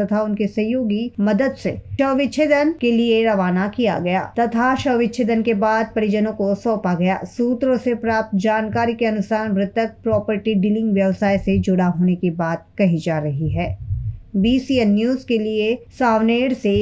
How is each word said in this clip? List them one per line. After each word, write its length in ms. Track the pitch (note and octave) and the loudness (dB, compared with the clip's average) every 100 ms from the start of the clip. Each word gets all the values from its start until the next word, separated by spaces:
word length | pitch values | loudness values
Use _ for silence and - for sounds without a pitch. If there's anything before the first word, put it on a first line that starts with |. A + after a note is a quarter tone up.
तथा 200 | G3+ G#3 | -2 0
उनके 240 | G#3+ G#3 G3+ | 0 -2 -2
सहयोगी 640 | G#3+ G#3+ B3+ A3+ G#3 A#3+ - | -2 -2 0 0 -2 -4 -2
मदद 340 | G3+ G#3+ C4+ | 0 2 0
से 220 | C4+ F#3+ A2 - - | -2 -6 -6 -6 -2
शव 140 | C4+ | 0
विच्छेदन 600 | C4 C#4 - D4+ C#4+ D4+ D#4+ | 0 0 0 2 4 2 0
के 100 | A#3+ | 0
लिए 320 | A3+ A#3 A3+ A3+ | 2 2 2 2
रवाना 400 | G#3 F3+ F3+ G3+ | 2 2 0 0
किया 300 | G#3+ A#3 E3 | 0 0 0
गया 240 | F3 F#3 - - | 0 -2 -2 -2
तथा 360 | A#3 A3+ B3 | 0 2 0
शव 240 | C4 C#4+ A#3+ | 0 0 0
विच्छेदन 440 | A#3+ A#3 A3+ A3+ | 0 0 0 0
के 120 | A3+ G#3+ | 0 0
बाद 340 | A3 A3 A3+ | 2 0 -2
परिजनों 380 | A#3 G#3+ G#3+ G#3+ | -2 0 0 0
को 220 | G#3+ G3 G3+ | -2 -2 -2
सौंपा 380 | A#3 G#3+ G3 | -2 -2 0
गया। 240 | F3 F#3 F#3+ F#3 | 0 0 0 -4
सूत्रों 500 | - A#3+ B3 C4 B3 | -4 -2 0 0 0
से 160 | B3 | 0
प्राप्त 420 | A#3 A3+ A3 G#3+ G3 | -2 0 -2 0 0
जानकारी 540 | G#3+ G#3+ A3 A3 A#3 | 0 0 0 -2 -2
के 120 | A3+ A3+ | 0 -2
अनुसार 440 | A3 G3+ G#3+ A3 | -2 -2 -2 0
मृतक 440 | G3 G3 G#3+ A3+ A3+ | -2 -2 -2 -4 -4
प्रॉपर्टी 520 | A#3 G#3+ - G3+ G#3 G#3 | -2 0 0 -2 0 0
डीलिंग 360 | G3+ G#3+ A3+ | 2 0 0
व्यवसाय 440 | G3 G3 F#3 G3+ G3 | 2 2 2 0 0
से 200 | - G3 | 2 0
जुड़ा 260 | F#3+ F#3 F3+ | 2 2 2
होने 260 | E3 F3+ F3+ | 2 0 2
की 140 | F3+ E3 | -2 -2
बात 300 | E3 E3 - - | -4 -4 -8 0
कही 200 | G3 E3 | 0 0
जा 200 | E3 D#3+ | 0 -2
रही 320 | D3+ C#3 D#3+ | -2 -2 -2
है। 240 | D#3+ F3 - - - - - - G3+ | -2 -4 -6 -6 -4 -4 -8 -6 0
बीसीएन 540 | G#3 C4 C4 C4 G#3 | 2 2 0 2 2
न्यूज 320 | G#3 A#3 C4 | 2 2 -2
के 120 | - A#3 | -2 -2
लिए 360 | G#3+ A3 G#3+ B3 - - | 0 -2 -2 -2 -6 -2
सावनेर 540 | B3+ A3 A3+ A#3 C4 | 0 2 2 2 0
से 240 | B3+ G#3 G3+ | -2 0 0